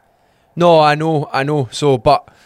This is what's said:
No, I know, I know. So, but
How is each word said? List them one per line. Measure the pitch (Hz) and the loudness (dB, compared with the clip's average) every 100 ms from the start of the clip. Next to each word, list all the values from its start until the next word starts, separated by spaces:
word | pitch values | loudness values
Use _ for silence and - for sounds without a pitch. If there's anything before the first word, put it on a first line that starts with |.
| _ _ _ _ _ | _ _ _ _ _
No, | - 175 160 | -2 2 4
I | 151 | 2
know, | 151 160 156 151 | 0 -2 -4 -4
I | 127 | -4
know. | 139 151 123 | -2 -4 -4
So, | - 147 127 | -4 -2 0
but | 147 - - _ | 2 0 -2 _